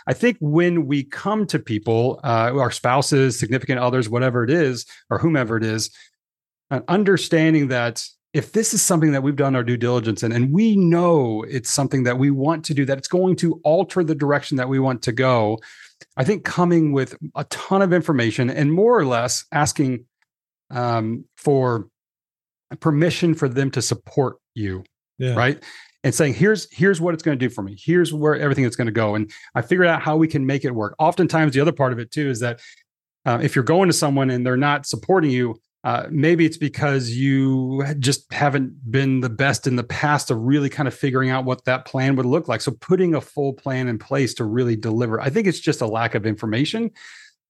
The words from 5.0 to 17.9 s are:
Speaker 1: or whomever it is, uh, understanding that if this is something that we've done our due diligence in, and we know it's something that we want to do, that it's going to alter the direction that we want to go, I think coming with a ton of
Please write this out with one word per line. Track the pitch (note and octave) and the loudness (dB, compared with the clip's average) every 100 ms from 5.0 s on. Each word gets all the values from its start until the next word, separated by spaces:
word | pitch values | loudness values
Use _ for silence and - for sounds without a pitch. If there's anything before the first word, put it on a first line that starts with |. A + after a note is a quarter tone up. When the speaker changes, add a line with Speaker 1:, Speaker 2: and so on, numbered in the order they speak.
| - | -6
Speaker 1:
or | G#2 | -2
whomever | E3 D3+ A2+ A2+ | 0 0 0 -2
it | |
is, | A2 A2 - - - _ _ _ _ _ - | -2 -2 -6 -10 -20 _ _ _ _ _ -6
uh, | C3 - | -6 0
understanding | F#3+ G3 F#3 - E3 D#3+ D#3 C3+ | 2 4 2 2 2 4 4 2
that | B2+ A#2+ - - _ _ | 0 -2 -4 -12 _ _
if | D3 - | -6 -2
this | G#3+ A3 | -2 0
is | G#3+ | 0
something | - E3+ D#3 | 0 2 2
that | C#3 | 2
we've | C#3 C#3+ | 0 0
done | C3+ C3 | 0 0
our | |
due | A#2 A#2+ | 0 0
diligence | A#2+ B2 A2 G2+ | 0 0 0 -2
in, | A2+ | -2
and | A#2+ C3+ | 0 2
we | E3+ A3+ G3+ | 2 4 4
know | E3+ E3+ F3 D#3+ A#2+ G#2+ A2+ | 4 4 4 4 2 -2 -6
it's | C3+ - | -8 -4
something | - C3 C3+ | -2 0 0
that | B2 B2+ | 0 2
we | C#3+ | 2
want | C#3 C#3+ E3 D#3+ | 2 0 -2 -4
to | |
do, | C#3+ | -2
that | C3+ C3+ | -2 -2
it's | - | -2
going | F3+ F#3 F3 | 0 2 2
to | E3+ D#3+ | 0 0
alter | D3+ E3+ F#3 F#3 | 0 0 0 0
the | D#3 | 0
direction | D3+ C#3+ C#3+ - C3+ | 0 0 0 -2 -4
that | B2+ | 0
we | C3+ | 0
want | C3 A#2+ | 0 -2
to | - | -4
go, | A#2 C3 B2 G#2+ A2 - - - - - - | 0 2 2 2 -2 -8 -20 -20 -20 -10 -2
I | |
think | C3 G3+ | 0 -2
coming | - E3+ F3 E3+ D3+ | -2 0 2 4 4
with | C#3 B2+ - D#3 | 0 -2 -8 -12
a | - | -10
ton | - - - F#3+ | -10 -8 -2 2
of | F#3+ | 4